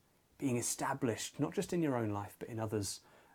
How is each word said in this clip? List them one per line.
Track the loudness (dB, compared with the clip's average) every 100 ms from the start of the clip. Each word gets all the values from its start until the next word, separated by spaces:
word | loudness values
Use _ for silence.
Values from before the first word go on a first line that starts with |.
| _ _ _ -4
being | 0 2
established, | 0 -2 -2 2 2 0 -4 -2
not | 0
just | 0 0
in | 2
your | 4 4
own | 2
life, | 0 -4 -8
but | -6
in | -4
others | 0 0 0 -6 -12 -20 -20